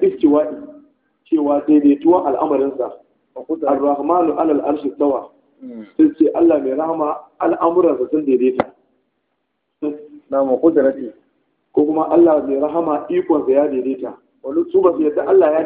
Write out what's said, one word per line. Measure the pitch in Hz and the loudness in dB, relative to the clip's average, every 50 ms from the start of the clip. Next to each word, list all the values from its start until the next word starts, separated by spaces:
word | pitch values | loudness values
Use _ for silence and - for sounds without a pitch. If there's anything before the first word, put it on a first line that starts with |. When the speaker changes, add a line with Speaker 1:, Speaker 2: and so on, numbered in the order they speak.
| - | -2
Speaker 1:
istiwa'i | - - - - - 285 294 302 - - - - - - - - _ _ _ _ _ _ _ _ - | -2 0 2 2 2 2 2 0 -2 -6 -12 -16 -18 -20 -20 -20 _ _ _ _ _ _ _ _ -4
cewa | - 156 147 143 143 143 143 | -2 -2 0 0 0 0 2
daidaituwan | - 151 151 143 143 143 139 - 160 175 185 156 147 | 4 4 4 6 4 4 4 4 2 2 2 2 0
al'amarinsa. | 135 - - 151 147 135 135 139 135 131 120 110 - - _ _ _ _ _ _ - | -2 -2 -2 0 0 0 -2 -2 -4 -6 -6 -8 -8 -14 _ _ _ _ _ _ -20
Speaker 2:
Wa | 127 127 | -16 -10
qudratihi. | - 160 160 156 139 | -8 -8 -4 -2 -2
Speaker 1:
Ar-Rahmanu | 143 143 139 143 143 143 139 151 170 180 175 160 147 - | -2 0 0 -2 -2 -2 -2 -2 0 0 0 0 0 -2
'alal | 165 160 151 139 | 0 0 0 -2
arshi | - 143 143 151 - 139 | -2 -4 -4 -4 -6 -8
istawa. | - - 147 143 135 120 - - _ _ _ _ _ _ | -4 -2 -2 -2 -2 -2 -6 -10 _ _ _ _ _ _
Speaker 2:
Hmm. | 269 254 240 226 220 202 _ - | -20 -18 -16 -16 -18 -8 _ 2
Speaker 1:
Sai | 311 302 - - | 2 2 4 2
ce | 320 - - | 0 0 2
Allah | - 170 170 160 143 | 2 2 4 2 2
mai | 139 131 131 | 0 -2 -4
rahama | 139 160 160 160 160 156 147 160 - - - _ - | -4 -4 -4 -4 -4 -4 -4 -4 -6 -10 -16 _ -4
al'amuransa | 180 170 170 165 180 165 170 180 180 165 143 - - - | -2 -2 -2 0 0 0 2 2 2 2 2 0 -4 -2
sun | - 156 151 | -2 -2 0
daidaita. | 139 131 123 120 127 123 - - - - _ _ _ _ _ _ _ _ _ _ _ _ _ _ _ _ _ _ _ _ - - 147 147 - - - - - _ - | 0 0 2 2 0 0 -2 -4 -6 -6 _ _ _ _ _ _ _ _ _ _ _ _ _ _ _ _ _ _ _ _ -10 -10 -10 -10 -10 -16 -20 -20 -20 _ -8
Speaker 2:
Na'am, | 135 139 139 135 | -4 -2 -2 0
wa | 127 123 | 0 2
qudratihi. | - 170 160 147 131 135 135 - 127 110 - _ _ _ _ _ _ _ _ _ _ _ - | 2 2 2 2 2 0 0 -4 -8 -14 -14 _ _ _ _ _ _ _ _ _ _ _ -2
Speaker 1:
Ko | - 151 | 0 0
kuma | 147 156 160 156 - | 0 0 -2 -2 0
Allah | 143 170 170 170 156 147 131 | 4 4 6 6 4 2 0
mai | 135 139 135 | -2 -4 -2
rahama | 143 151 151 170 170 160 151 - - - | -2 -2 -2 -4 -4 -2 -4 -4 -4 -4
ikonsa | 175 180 180 - 165 147 127 123 | -4 -4 -2 0 -2 -2 0 0
ya | 131 139 147 151 | 2 2 2 0
daidaita. | 135 127 127 131 135 127 - 117 107 - _ _ _ _ - | -2 -4 -4 -6 -6 -8 -8 -12 -14 -16 _ _ _ _ -12
Speaker 2:
Wa | 131 139 | -8 -4
lut- | 165 175 - | -4 -4 0
Speaker 1:
Su | - 190 | 0 2
ba | 185 180 170 | 2 2 2
su | - | 0
yadda | 156 151 147 - - 156 | -2 -2 -2 -2 0 2
Allah | 190 190 180 151 151 | 4 4 4 4 2
ya | 160 165 | 0 -2